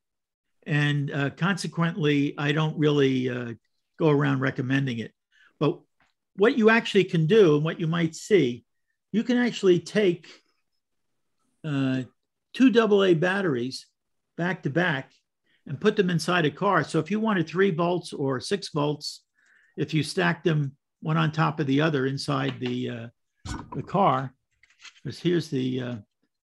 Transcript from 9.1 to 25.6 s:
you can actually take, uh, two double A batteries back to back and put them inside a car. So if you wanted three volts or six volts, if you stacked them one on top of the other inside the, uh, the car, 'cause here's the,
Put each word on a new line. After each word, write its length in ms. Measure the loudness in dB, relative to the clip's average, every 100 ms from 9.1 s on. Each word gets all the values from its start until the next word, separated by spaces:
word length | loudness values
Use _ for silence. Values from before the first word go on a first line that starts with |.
you 100 | -4
can 140 | 0 0
actually 420 | 0 2 2 2
take, 480 | 2 0 0 0 -6 -20 _ _ _ _ _ _ _ _ _ _ _ _
uh, 400 | -6 -2 0 -2 -6 _ _ _ _
two 160 | 4 4
double 340 | 6 4 4 4
A 80 |
batteries 720 | 4 2 -2 -2 -4 -6 -10 -18 _ _ _ _ -6
back 280 | -4 -4
to 60 | -4
back 440 | -2 0 -2 -8 _ _ _ _ _ -12
and 140 | -2
put 160 | 0 2
them 140 | 2
inside 360 | 0 0 0 0
a 60 |
car. 320 | 0 0 0
So 160 | 0 -2
if 100 | -2
you 120 | -2
wanted 260 | -2 -2 -2
three 240 | 0 0
volts 400 | 2 -2 -2 -6
or 300 | -6 -4 -4
six 260 | -4 -6 -4
volts, 560 | -4 -2 -4 -10 -16 _ _ _ _ _ -8
if 160 | -4
you 100 | -2
stacked 400 | -2 -2 -2 0
them 320 | 0 0 -2 -8 _ _
one 140 | -4 -2
on 160 | 0
top 300 | 0 -2 -2
of 60 | -2
the 120 | 0
other 260 | 0 0 -2
inside 540 | -4 -4 -4 -4 -6
the, 300 | -6 -6 -8
uh, 180 | -10 -14 _ _ _ -12 -12 -10
the 100 | -12
car, 500 | -4 2 2 2 -4 _ _ _ _ _ -20 -16
'cause 160 | -14 -6
here's 300 | -2 -2 -2
the, 320 | -4